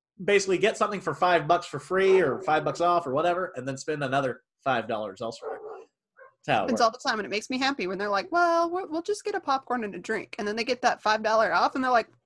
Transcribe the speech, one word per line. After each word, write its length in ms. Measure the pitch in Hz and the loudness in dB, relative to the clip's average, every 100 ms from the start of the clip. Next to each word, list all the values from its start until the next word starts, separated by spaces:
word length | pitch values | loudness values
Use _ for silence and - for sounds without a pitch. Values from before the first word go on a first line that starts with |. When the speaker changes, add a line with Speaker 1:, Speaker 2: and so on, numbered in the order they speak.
| _ - | _ -6
Speaker 1:
basically 340 | 185 202 190 180 | 2 2 4 2
get 180 | 208 214 | 2 2
something 220 | 208 202 | -2 -2
for 160 | 165 139 | -4 2
five 320 | 180 170 151 | 4 4 4
bucks 180 | 170 - | 2 0
for 140 | 143 | -10
free 400 | - 185 190 190 | -2 2 6 6
or 200 | 151 117 | 4 0
five 240 | - 156 147 | 0 0 0
bucks 160 | - | 0
off 260 | 170 175 139 | 2 2 0
or 60 | |
whatever, 400 | 135 170 175 180 127 | 0 0 0 -4 -6
and 100 | 127 | -8
then 100 | 131 | -6
spend 260 | - 151 | -6 -4
another 380 | 135 139 131 117 _ _ | -2 0 -2 -6 _ _
five 240 | 135 120 107 | -2 -2 -2
dollars 320 | 110 107 95 | -6 -6 -8
elsewhere. 360 | 117 - - - - - - _ _ _ - _ - | -10 -10 -12 -12 -14 -16 -20 _ _ _ -20 _ 0
That's 20 | |
how 40 | |
it 20 | 120 | 0
Speaker 2:
Happens 80 | 101 | 2
Speaker 1:
works. 80 | 226 | 2
Speaker 2:
all 100 | 226 | 2
the 80 | 233 277 | 2 -4
time, 100 | 220 | -4
and 60 | 196 | -4
it 40 | |
makes 200 | 202 - | -6 -4
me 80 | 254 | -2
happy 300 | 269 277 180 | -2 -2 -4
when 100 | 190 | -4
they're 120 | 208 | -2
like, 200 | 196 370 | -2 0
"Well, 380 | 339 349 339 339 | 2 2 2 0
we'll, 180 | 349 381 | -4 -6
we'll 120 | 311 | -6
just 220 | 339 415 | -4 -6
get 120 | 415 403 | -6 -6
a 40 | |
popcorn 460 | - 269 - 247 208 | -4 -4 -2 -4 -4
and 100 | 180 | -8
a 40 | |
drink." 360 | 175 220 - - | -6 -6 -6 -6
And 80 | 208 | -4
then 100 | 220 | -4
they 80 | 233 | -4
get 160 | 247 | 0
that 200 | 247 185 | 0 0
five 220 | 208 220 | 0 0
dollar 300 | 214 220 208 | 2 2 4
off, 220 | 170 254 277 | 2 2 0
and 80 | |
they're 60 | 254 | 2
like, 180 | 240 - _ | 2 0 _